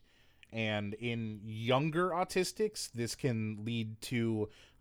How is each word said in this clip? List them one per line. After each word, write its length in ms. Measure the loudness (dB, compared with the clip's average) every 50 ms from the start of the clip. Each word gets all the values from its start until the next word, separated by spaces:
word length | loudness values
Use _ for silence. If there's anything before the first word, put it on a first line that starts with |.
| -20 -20 _ -20 -20 -20 -20 -20 -18 -10 -4
And 420 | -2 0 0 0 0 0 -2 -4
in 460 | -4 -4 -2 -2 -2 -2 -4 -6 -8 -8
younger 640 | -8 -6 -4 2 4 4 4 4 4 2 2 2 2
autistics, 800 | 2 0 0 2 2 2 2 2 2 0 0 0 0 -4 -10 -8
this 240 | -4 -2 -2 -2 -2
can 500 | 0 0 0 2 2 0 -2 -2 -4 -4
lead 360 | -2 0 0 -2 -2 -6 -8 -6
to, 480 | -2 0 2 4 4 2 2 0 -2 -4 -14 -20 -20 _ -10